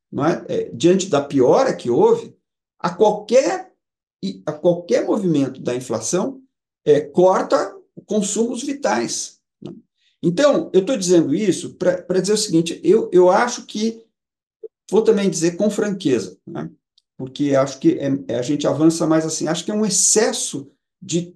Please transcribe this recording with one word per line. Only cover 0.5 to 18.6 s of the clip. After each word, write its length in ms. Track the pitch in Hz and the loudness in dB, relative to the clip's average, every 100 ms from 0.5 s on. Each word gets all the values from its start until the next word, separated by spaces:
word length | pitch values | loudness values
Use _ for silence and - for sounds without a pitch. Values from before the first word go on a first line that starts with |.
| 101 90 | -6 -6
diante 320 | 117 170 190 - | 0 2 2 2
da 160 | 139 | -2
piora 520 | - 139 127 208 269 | 0 2 4 4 2
que 140 | - 120 | -2 -2
houve, 480 | 127 226 - - _ _ _ _ _ | 2 4 2 -2 _ _ _ _ _
a 120 | - | -8
qualquer, 840 | 175 208 202 - 247 311 370 - _ _ _ _ _ | 2 2 2 2 2 2 -4 -8 _ _ _ _ _
e 200 | 190 - | -10 -8
a 80 | - | -10
qualquer 540 | 156 180 175 - 523 - | -2 0 0 0 -2 0
movimento 520 | 254 190 147 131 - | -2 0 0 -2 -4
da 160 | 135 | -6
inflação, 680 | 123 - 113 - 175 247 - _ _ _ _ | -6 -6 -6 -4 -4 -4 -8 _ _ _ _
é, 160 | - 147 | 2 2
corta 720 | - - 185 208 - - - - _ - | 2 2 4 4 0 -2 -2 -10 _ -20
consumos 580 | _ 214 - - 240 240 | _ -2 -2 -2 -2 -4
vitais, 760 | 294 277 202 117 117 - - _ _ _ | -8 -6 -2 -2 -4 -6 -10 _ _ _
né? 140 | - - _ _ _ _ | -18 -18 _ _ _ _
Então, 480 | 175 175 285 208 - | -2 2 2 2 2
eu 100 | 185 | 0
tô 140 | 190 262 | 2 -2
dizendo 360 | 180 180 139 | 4 4 4
isso 380 | 165 214 - 139 - | 0 0 -2 -6 -4
pra, 260 | 180 180 | -2 -2
pra 180 | - 185 | -2 -2
dizer 140 | 190 | 0
o 40 | 208 | 0
seguinte: 400 | - 165 165 - | 2 0 0 -2
eu, 240 | - 214 - | 2 2 4
eu 200 | 180 180 | 4 6
acho 340 | 202 233 - | 4 0 -4
que, 400 | - 214 226 220 _ _ _ _ _ _ - _ - | -10 -4 -4 -6 _ _ _ _ _ _ -20 _ 0
vou 100 | 196 | 2
também 300 | 226 196 196 | 4 2 0
dizer 260 | 160 170 175 | 0 -2 0
com 140 | 208 | -2
franqueza, 680 | - 208 190 143 117 98 - - | 0 -4 -2 0 0 -2 -14 -14
né? 240 | - 160 - _ _ _ _ | -12 -12 -16 _ _ _ _
Porque 380 | 131 - 143 | -14 -4 0
acho 240 | 135 135 - | 2 0 0
que 140 | 165 | 0
é, 200 | - 139 135 - | 2 -2 -4 -4
é, 100 | 117 | -4
a 40 | |
gente 240 | 123 147 | -2 -2